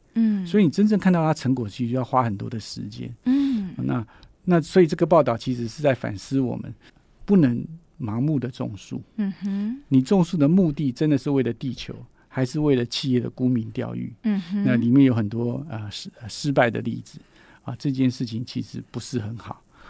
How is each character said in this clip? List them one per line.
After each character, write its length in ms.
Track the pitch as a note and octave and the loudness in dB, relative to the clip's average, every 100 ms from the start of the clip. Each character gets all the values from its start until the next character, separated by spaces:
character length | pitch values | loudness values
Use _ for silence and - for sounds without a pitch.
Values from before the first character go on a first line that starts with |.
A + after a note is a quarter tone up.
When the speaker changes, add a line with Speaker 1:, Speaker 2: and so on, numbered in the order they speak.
| _ | _
Speaker 1:
嗯。 320 | - A3+ G3+ F3+ | 0 2 0 2
Speaker 2:
所 140 | G3 | 4
以 40 | |
你 60 | F3+ | 4
真 180 | C3 G#3 | 4 4
正 120 | G#3 | 4
看 120 | F#3+ | 4
到 120 | F3 | 4
它 100 | D#3+ | 2
成 220 | D#3 B2 B2+ | 0 0 -2
果， 120 | G#2+ | -2
其 200 | - A#2 | -4 -4
实 60 | |
要 100 | B2+ | -2
花 200 | A#2+ C3 | 0 0
很 120 | A#2 G2+ | 0 -2
多 120 | A2+ | -6
的 120 | A2+ | -8
时 280 | - - A2 | -10 -10 -10
间。 240 | A#2 A#2+ A#2+ - | -10 -12 -6 0
Speaker 1:
嗯。 480 | C4+ C#4 A#3+ F#3+ B2 | 2 2 -2 -4 -6
Speaker 2:
那， 280 | B2+ C3 A2 - - _ - | -4 -4 -6 -14 -20 _ 0
那 160 | E3+ | 2
所 200 | D3+ F#3 | 4 4
以 40 | E3+ | 4
这 100 | E3+ | 4
个 100 | E3 | 4
报 180 | E3 | 4
道 120 | C3 A#2 | 4 0
其 200 | - B2 | -2 -4
实 120 | A#2 | -6
是 140 | - | -2
在 140 | D3 C3 | 0 0
反 200 | A#2 G2+ | -2 -8
思 240 | - C3+ | -4 -2
我 160 | B2+ A#2+ | 0 -4
们 160 | - A#2 _ _ _ _ - | -10 -16 _ _ _ _ 2
不 120 | G3 | 4
能 280 | C#3 A#2+ - - _ - | 4 2 -6 -12 _ -12
盲 220 | A#2+ A2 | -6 -2
目 180 | C#3+ D3+ | 0 0
的 100 | B2+ | -2
种 220 | - B2 G2+ | -6 -8 -10
树。 240 | - B2 - - | -12 -12 -10 -6
Speaker 1:
嗯 180 | G3+ F#3 | -6 -4
哼。 400 | G3 G3 G#3 C4 - | -6 -4 -4 -6 0
Speaker 2:
你 120 | C3 | 2
种 240 | B2+ G3+ | 4 4
树 140 | E3 F3 | 2 2
的 100 | C#3+ | 4
目 240 | F#3 F3 | 4 4
的 200 | C#3+ C#3+ | 0 -2
真 180 | A#2+ D#3 | 0 2
的 80 | C#3 | 2
是 140 | D3+ | 2
为 100 | C#3 | 0
了 120 | A#2+ | 0
地 200 | A2 C#3 | -2 -6
球， 220 | - - A2 A#2+ _ _ | -8 -10 -14 -16 _ _
还 180 | - B2+ | -4 -2
是 140 | D3+ | 0
为 160 | D3+ C3 | 2 2
了 100 | A#2+ | 2
企 260 | - C#3 | -4 0
业 80 | B2 | 0
的 100 | A#2+ | 0
沽 180 | - B2+ | -2 0
名 220 | B2 A2 | 0 -2
钓 240 | A2 A#2 A#2+ | -6 -6 -6
誉？ 160 | A#2+ A#2 | -8 -6
Speaker 1:
嗯 180 | A3 G3+ E3+ | -4 -4 -4
哼。 120 | G3+ G3+ | -2 0
Speaker 2:
那 100 | A#2+ | 2
里 140 | A#2 | 4
面 160 | C3 C3+ | 6 6
有 80 | |
很 140 | A#2+ G#2 | 4 0
多， 380 | A2+ A#2+ B2+ C#3+ | -2 -4 -4 -8
呃， 200 | A2 G#2 | -10 -10
失-， 180 | - - - G#2+ | -12 -14 -16 -14
失 240 | - D3 | -6 -2
败 180 | C#3+ B2 | 2 2
的 100 | A2+ | 2
例 200 | A#2 A#2 A2+ | -4 -8 -10
子。 140 | D3+ - _ - - | -20 -20 _ -20 -18
啊， 120 | - A#2+ | -12 -6
这 140 | D3+ | -4
件 180 | C3 C3 | 0 0
事 160 | A#2 B2 | 0 -4
情 180 | A2 | -6
其 180 | B2 B2 | -8 -8
实 220 | A2 A#2+ - | -8 -10 -12
不 80 | B2 | -12
是 200 | - B2 | -8 -6
很 180 | G#2 A#2 | -6 -10
好。 240 | - - _ _ - | -12 -16 _ _ -20